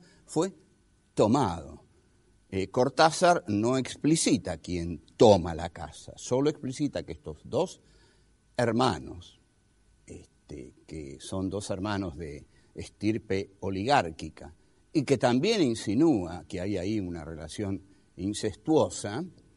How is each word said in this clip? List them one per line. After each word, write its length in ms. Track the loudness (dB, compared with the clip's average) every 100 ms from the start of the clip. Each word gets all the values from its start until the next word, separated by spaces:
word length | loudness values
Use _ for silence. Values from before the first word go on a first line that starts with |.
| -8 _ -6
fue 280 | -2 -2 -4 _ _ _ _ _
tomado". 680 | 0 2 4 2 -2 -10 -16 -20 _ _ _ _ _ _ -6
Eh, 140 | -2
Cortázar 760 | 0 2 4 4 6 4 4 2
no 320 | 0 2 0
explicita 800 | -2 -2 2 2 2 0 0 -8
quién 420 | -6 -6 -4 -8 -6 6
toma 380 | 8 8 4 -6
la 160 | -8
casa, 420 | -10 -14 -16 -20 -16
solo 340 | -4 -2 0
explicita 500 | -2 -6 -6 -6 -6
que 120 | -10
estos 260 | -12 -14 -16 -6
dos 360 | -4 -4 -6 _ _ _ _ _ _ _ -2
hermanos, 840 | 0 2 0 -2 -8 -16 -18 -20 _ _ _ _ _ _ -20
este, 680 | -20 -20 _ -18 -16 -16 -20 -16
que 320 | -14 -12 -14
son 300 | -8 -4 -4
dos 220 | -4 -4
hermanos 440 | -4 -2 -2 -4 -8
de 300 | -10 -12 -16 _ _ -14
estirpe 800 | -14 -4 -2 -2 -2 -4 -4 _
oligárquica, 920 | -6 -4 2 2 2 -4 -12 -12 -20 -20 _ _ _
y 100 | -2
que 160 | 2 4
también 460 | 4 4 4 4
insinúa 840 | 2 0 0 2 4 4 0 -8 -10
que 140 | -6
hay 160 | -4 -2
ahí 220 | -2 -4
una 260 | -4 -8 -10
relación 560 | -12 -10 -6 -4 -6 -8 -20 _ -6
incestuosa, 1080 | -4 -2 -4 -4 2 4 4 0 -8 -8 -8 -14 -20